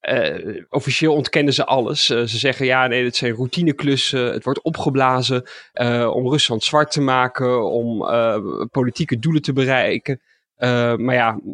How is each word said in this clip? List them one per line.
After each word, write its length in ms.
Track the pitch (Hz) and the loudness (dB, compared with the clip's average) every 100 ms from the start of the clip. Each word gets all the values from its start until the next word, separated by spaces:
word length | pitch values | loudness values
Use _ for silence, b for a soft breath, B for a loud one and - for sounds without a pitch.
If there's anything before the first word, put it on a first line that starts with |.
eh, 600 | - 127 - 78 85 92 87 | -2 0 0 -4 -8 -10 -4
officieel 460 | 139 135 131 160 | -4 -2 0 2
ontkennen 400 | 151 131 160 143 | 2 0 0 2
ze 100 | 135 | 0
alles. 460 | - 131 117 147 - | 2 0 0 0 0
Eh, 120 | 117 | 0
ze 160 | 117 110 | 0 0
zeggen, 280 | 135 123 131 | -2 0 2
"Ja, 200 | 131 127 | 2 2
nee, 160 | 120 | 2
dit 140 | 123 - | 0 -2
zijn 180 | 123 | -4
routineklussen. 960 | 113 127 - 170 143 143 135 - 135 123 | -2 -4 0 0 0 0 0 0 0 -2
Het 120 | 120 | -2
wordt 180 | 123 139 | -4 -2
opgeblazen, 840 | - 165 - 135 131 127 127 127 127 B B | -4 -2 -2 2 4 2 0 -2 -4 B B
eh, 380 | - 120 120 117 | -2 0 2 0
om 140 | - 127 | 0 0
Rusland 360 | 147 - 113 | 0 0 0
zwart 260 | - 151 147 | 2 2 2
te 100 | 151 | 0
maken, 720 | 139 127 127 - 127 123 101 | 2 2 0 0 0 0 0
om, 360 | 117 117 110 - | -2 -2 -2 0
eh, 580 | 117 117 107 98 57 113 | 2 2 0 -4 -6 -4
politieke 480 | - 123 - 160 120 | 0 0 -2 -4 -2
doelen 240 | 139 156 | 0 0
te 100 | 147 | 0
bereiken." 680 | 135 131 131 107 101 - 131 _ _ _ | 0 2 2 2 -2 -4 -8 _ _ _
Eh, 420 | _ 123 123 120 117 | _ 0 2 2 0
maar 180 | 123 | 0
ja 260 | 123 113 107 98 | 2 2 -2 -10